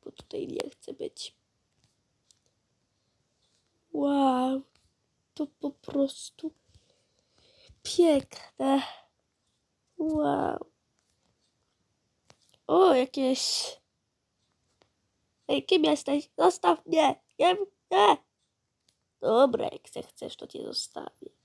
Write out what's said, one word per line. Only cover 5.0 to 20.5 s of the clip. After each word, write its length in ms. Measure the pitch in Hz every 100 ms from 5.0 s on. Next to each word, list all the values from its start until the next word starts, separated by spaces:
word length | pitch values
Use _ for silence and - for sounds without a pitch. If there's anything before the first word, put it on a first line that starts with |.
| _ _ _
to 140 | - 294
po 240 | _ 294
prostu 800 | - - 277 277 - - _ 320 _ _ _ _ _ _ _ _ _ _ _ _ _
piękne. 1000 | - - 339 285 - - - _ 269 277 - - _ _ _ _ _ _ _ _ _ -
Wow. 680 | 311 311 294 - - - - _ _ _ _ _ _ _ _ _ _ _ _ _ _ _ _ - _ _ -
O, 260 | 339 370
jakieś... 720 | 269 262 - 262 262 - - - - _ _ _ _ _ _ _ _ _ _ _ _ _ _ _ _ -
Ej, 180 | 285 -
kim 180 | 370
jesteś? 460 | 311 294 - 285 - -
Zostaw 480 | 339 - 359 339 -
mnie! 360 | 320 294 - _ -
Nie, 180 | 330 381 392 _ _
nie! 260 | 381 403 302 _ _ _ _ _ _ _ _ _ _
Dobra, 480 | - 220 269 - -
jak 180 | - -
se 140 | -
chcesz, 320 | - - - -
to 120 |
cię 160 | -